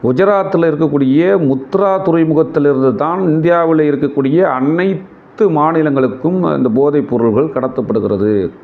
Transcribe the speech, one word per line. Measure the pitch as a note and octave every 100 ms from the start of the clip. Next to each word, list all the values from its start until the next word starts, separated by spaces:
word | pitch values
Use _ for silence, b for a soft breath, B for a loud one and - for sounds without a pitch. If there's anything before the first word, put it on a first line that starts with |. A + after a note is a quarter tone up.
குஜராத்தில் | A#2 B2+ G3 G3+ E3+ E3+
இருக்கக்கூடிய | E3 D3 D3+ C#3+ C3 C#3+ F3 G3
முத்ரா | D3 C3+ - F#3+ G3 F#3+
துறைமுகத்திலிருந்து | F#3+ E3 D#3+ D3+ D#3 D#3+ C#3+ C3 C3
தான் | A2 D3+ F3+
இந்தியாவில் | F3+ D#3 E3 E3+ E3 D#3+ D3+
இருக்கக்கூடிய | C#3+ C#3+ C#3+ C3+ D#3+
அனைத்து | F#3 C3 C3+ E3 F#3+ F#3+ F#3+ - - - F3
மாநிலங்களுக்கும் | D#3 D3+ E3 D3+ C3+ C3 - E3 F#3 E3 D3
இந்த | B2
போதைப் | A2+ C#3+ D3 C3+
பொருள்கள் | A#2 A#2 A2 D#3 C3+
கடத்தப்படுகிறது. | B2+ B2 A2 A2 G2+ G2+ G#2 G#2 F2+ -